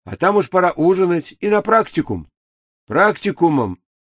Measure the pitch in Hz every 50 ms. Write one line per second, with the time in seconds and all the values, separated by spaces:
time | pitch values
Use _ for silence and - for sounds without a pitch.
0 | _ - - - 165 190 208 208 180 - - 185 180 175 - - 156 175 190 180
1 | 190 175 175 165 - - - _ - 208 208 208 - 220 226 226 214 - - 165
2 | 147 - 104 87 78 - _ _ _ _ _ _ _ _ _ _ _ - 104 156
3 | 196 214 202 - - 202 156 - 175 165 151 135 117 95 90 - _ _ _ _
4 | _